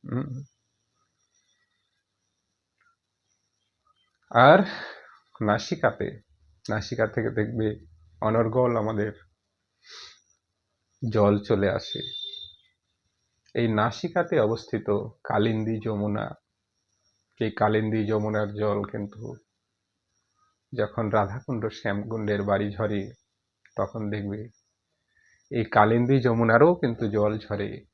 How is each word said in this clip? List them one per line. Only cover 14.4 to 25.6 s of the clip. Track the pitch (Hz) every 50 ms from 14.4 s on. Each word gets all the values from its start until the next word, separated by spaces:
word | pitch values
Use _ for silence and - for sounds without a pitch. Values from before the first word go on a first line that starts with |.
অবস্থিত | 110 104 113 110 - - - 110 - - 104 101 92 110 - _ _
কালিন্দী | - - 107 104 113 110 110 110 110 113 110
যমুনা, | 110 113 110 101 101 107 101 - - - - - _ _ _ _ _ _ _ _ _ _ _ _ _ _ _ _ _ _ _ _
এই | 113 107
কালিন্দী | 101 - - 104 107 107 110 110 107 110 107
যমুনার | 101 110 107 104 107 107 107 107 104 101
জল | 104 107 107 104 104 101
কিন্তু | 104 - 113 104 101 - 104 113 113 - - _ _ _ _ _ _ _ _ _ _ _ _ _ _ _ _ _ _ _ _ _ _ _ _ _ _ -
যখন | 117 107 104 - - 113 107
রাধাকুণ্ড, | 104 110 104 98 101 123 - - 135 113 110 110
শ্যামকুণ্ডের | - - - 113 98 101 104 117 113 113 107 104 104 101 98
বাড়ি | 101 101 98 101 104
ঝরে, | 101 - 113 104 104 101 98 - 120 _ _ _ _ _ _ _ _ _ _ - _
তখন | - 98 95 - 117 107 104
দেখবে | 101 104 101 101 98 107 107 117 _ _ _ _ _ _ _ _ _ _ _ _ _ _ _ _ _ _ _ _
এই | - 117